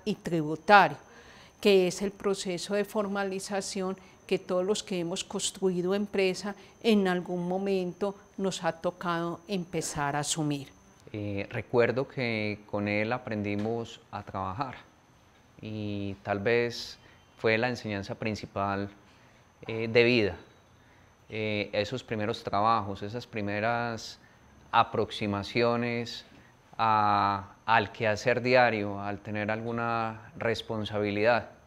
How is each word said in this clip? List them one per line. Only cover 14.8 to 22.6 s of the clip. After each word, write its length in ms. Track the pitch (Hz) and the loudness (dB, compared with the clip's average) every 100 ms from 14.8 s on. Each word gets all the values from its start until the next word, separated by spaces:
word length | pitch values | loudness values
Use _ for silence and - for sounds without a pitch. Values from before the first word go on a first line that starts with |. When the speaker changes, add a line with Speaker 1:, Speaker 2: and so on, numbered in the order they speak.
| - _ _ _ _ _ _ - | -18 _ _ _ _ _ _ -16
Speaker 2:
y 540 | 107 107 104 101 101 98 | -10 -8 -6 -4 -6 -6
tal 160 | - 101 | -2 -2
vez 580 | 107 120 120 117 - - - - _ - | 2 2 2 -4 -12 -16 -20 -20 _ -2
fue 220 | 113 110 | 2 2
la 100 | 123 | 2
enseñanza 460 | 120 110 101 98 101 | -2 -4 -6 -6 -6
principal, 720 | 110 104 - 101 101 98 101 - - - - - _ _ - | -4 -4 -6 -4 -2 -2 -4 -10 -20 -20 -20 -20 _ _ -8
eh, 200 | 113 113 | -6 2
de 160 | 117 | 6
vida. 320 | 120 123 98 80 - - _ - - - - _ - | 6 6 2 -2 -12 -20 _ -20 -20 -20 -20 _ -12
Eh, 400 | 110 107 104 101 | -6 -2 -2 -2
esos 300 | 104 104 127 | -2 -2 -4
primeros 400 | - 110 104 113 | -6 -4 -2 -4
trabajos, 600 | - 101 | -2 0